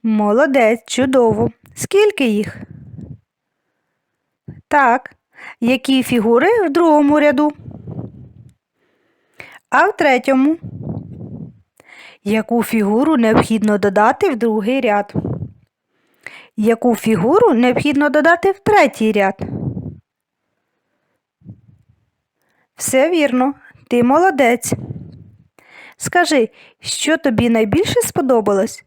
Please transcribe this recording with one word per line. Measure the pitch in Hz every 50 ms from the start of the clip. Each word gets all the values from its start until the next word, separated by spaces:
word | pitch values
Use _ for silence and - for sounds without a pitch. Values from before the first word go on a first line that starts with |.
| -
Молодець, | 220 220 214 208 208 208 240 302 320 262 277 233 214 233 233 _
чудово. | - - - 254 269 262 262 240 226 214 208 233 233 - _ _ - -
Скільки | - - - - 392 427 415 403 - 277
їх? | 233 208 208 214 - - - - _ - - - - - - - - - - _ _ _ _ _ _ _ _ _ _ _ _ _ _ _ _ _ _ _ _ _ _ _ _ _ - - - _
Так. | _ - 294 269 240 233 262 - - _ _ _ _ _ - - - - _
Які | 233 226 262 254 254 - 269 262 254
фігури | - 247 240 202 226 233 240 269 381 466 466 392
в | 320
другому | 277 330 339 330 302 294 294 285 294 302
ряду? | 294 294 285 254 302 302 294 - - - - - - - - - - - - - - - _ - - - _ _ _ _ _ _ _ _ _ _ _ _ _ _ _ _ _ _ - - - - _ _
А | - 269 330 392
в | 427
третьому? | - 339 285 262 254 254 - 269 262 269 294 320 339 - - - - - - - - - - - - - - - - - - - _ _ _ _ _ _ _ - - - - - _ _
Яку | 202 214 220 208 - 233 240 214
фігуру | - - 226 208 196 208 226 285 311 320
необхідно | 254 233 220 226 - - - 220 220 202 214 208
додати | 202 202 202 190 208 208 233 277 - 427 381
в | 277
другий | 214 233 226 214 214 196 214 262 269
ряд? | 254 226 208 208 202 - - - - - - - - - - _ _ _ _ _ _ _ _ _ _ _ _ _ _ - - - - _ _
Яку | - 214 226 233 226 - 247 226
фігуру | - - 220 220 185 170 233 311 415 480 427 294
необхідно | 226 240 247 254 - - 285 294 277 294 294
додати | 269 302 277 330 349 349 - 381
в | 381 -
третій | _ - 415 403 320 240 - - 220 220
ряд? | 214 208 196 190 190 - - - - - - - - - - - - - _ _ _ _ _ _ _ _ _ _ _ _ _ _ _ _ _ _ _ _ _ _ _ _ _ _ _ _ _ - - _ _ _ _ _ _ _ _ _ _ _ _ _ _ _ _ _ _ _ _ _ _ _ _
Все | - - - - 262 269 330
вірно, | 359 330 294 269 233 254 254 277 277 _ _ - _ _ _
ти | _ 247 240 240
молодець. | 240 269 320 359 381 320 262 269 233 240 240 - - - - - - - - - - - - - - _ _ _ _ _ _ _ _ - - - - -
Скажи, | _ - - - 359 349 349 311 269 226 - _ _ - _ _ _
що | - - - - - 294 320
тобі | 320 320 - 226 214 240 240
найбільше | 233 226 220 214 202 320 415 - - 494
сподобалось? | 466 - - - 285 254 254 226 208 208 202 196 208 220 - - _